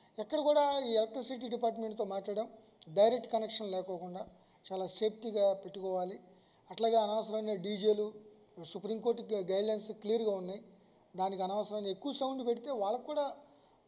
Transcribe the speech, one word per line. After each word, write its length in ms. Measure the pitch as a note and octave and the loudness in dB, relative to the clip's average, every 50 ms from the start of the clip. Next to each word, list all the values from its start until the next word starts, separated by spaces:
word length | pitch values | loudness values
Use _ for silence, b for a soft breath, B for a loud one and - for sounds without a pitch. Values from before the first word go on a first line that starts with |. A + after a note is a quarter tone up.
| B B B A3 | B B B -10
ఎక్కడ 200 | G#3 - D#4 D4+ | -6 -2 -2 2
కూడా 400 | C#4 D4 D4 D4 C#4+ C#4+ C#4 C#4 | 4 6 6 6 6 4 2 0
ఈ 120 | B3+ A#3 | 0 2
ఎలక్ట్రిసిటీ 560 | A3 G#3+ A3 A3 - C4+ A#3 B3 C4 A3+ B3+ | 2 2 2 2 -2 -6 -6 -6 -6 -6 -6
డిపార్ట్‌మెంట్‌తో 560 | A3 A#3 A3 A#3 A3+ G3+ A3+ A3+ A3 G#3 A3+ G#3 | -6 -4 0 0 0 0 -2 -6 -6 -4 -4 -4
మాట్లాడాం, 460 | G3 G3 G3 F#3+ G#3+ G3+ G#3 A#3+ - - b b b b b - D#3+ D#3 | -4 -4 -4 -4 -4 -4 -4 -4 -6 -10 b b b b b -18 -2 6
డైరెక్ట్ 400 | G3 G#3 A#3 B3+ A#3+ - - A#3+ | 6 8 8 6 4 0 0 0
కనెక్షన్ 380 | A3 A3 G#3+ - - G#3+ G3 | 0 0 -2 -4 -4 -4 -2
లేకోకుండా 560 | F#3 F#3 F#3 F#3+ F#3 E3 F3+ F3+ F3 F#3+ A3+ - b b b b b b - - | -2 -4 -2 -4 -6 -8 -8 -8 -8 -10 -10 -12 b b b b b b -12 -6
చాలా 160 | F#3+ F#3+ F#3 | -4 -4 -4
సేఫ్టీగా 680 | F3 - - G#3+ G#3+ G#3+ - B3 A3+ G#3 G#3 G3+ G3 F#3+ | -4 -2 0 0 0 0 -2 -6 -2 2 4 4 4 4
పెట్టుకోవాలి. 640 | G3 - F3+ - G3 F#3 F#3+ F#3 F3+ F3+ F#3 G#3 - - - b b b b b b b - | 2 -4 -10 -10 -6 -4 -2 0 0 0 -2 -4 -10 -16 -20 b b b b b b b -12
అట్లాగే 240 | F3+ - A3+ A3+ A3+ | -2 2 4 6 6
అనవసరమైన 580 | A3+ G#3+ G#3 G#3+ A3 G#3 G#3+ G#3+ A3 G#3+ G#3+ G#3 | 6 6 4 2 0 0 -2 -4 -2 -2 -2 -2
డీజేలు, 600 | F3+ E3+ G3+ G#3+ F#3 G#3 G#3+ G#3 G#3 G#3+ G#3+ - - - - - - - _ _ F3 E3 | -2 -2 -4 -4 2 4 4 4 4 2 -2 -6 -10 -18 -20 -20 -20 -20 _ _ -16 -14
సుప్రీంకోర్టు 580 | - - F#3 F#3 G3 A3+ G#3+ A3 A#3+ A#3 A#3 | -12 -10 -8 -6 -4 -4 0 0 0 0 0
గ-, 300 | G3 F#3+ G#3+ G3 F#3 F3 | -2 -2 -2 -2 0 0
గైడ్‌లైన్స్ 400 | F#3+ G3 G#3+ A3 A3 G#3 G#3+ - | 2 2 2 2 0 -2 -4 -8
క్లియర్గా 400 | G#3+ - - G#3 A3+ A#3 A3+ G#3 | -10 -6 0 2 2 2 2 2
ఉన్నాయి, 320 | G3 F#3 F3+ F3+ G3 A3+ - - b b b b b b b b - | 0 -2 -4 -8 -8 -10 -14 -18 b b b b b b b b -4
దానికి 280 | F3+ F#3 G3 G3 F#3 F#3 | -2 -2 -2 0 -2 -2
అనవసరమైన 440 | F#3+ G3 G#3+ G3 F#3+ G#3 G#3+ G3+ | -2 0 -2 -2 -2 -4 -4 -4
ఎక్కువ 260 | G3 F#3+ G3 - C#4+ A#3+ | -4 -4 -4 -4 -6 -4
సౌండ్ 340 | - C4+ C4 C4+ C4 A#3+ | -2 -2 -2 -2 -2 0
పెడితే 240 | A#3+ A#3 A#3 A#3+ D4 | -2 -2 -2 -4 -6
వాళ్ళకు 320 | C4+ A3 G3 G3+ A#3 B3 B3 | -2 -2 0 0 0 -2 -4
కూడా, 300 | D4 D4+ D4 C#4+ C4+ - - b b b b b b b b _ | -2 -2 0 0 -2 -4 -10 b b b b b b b b _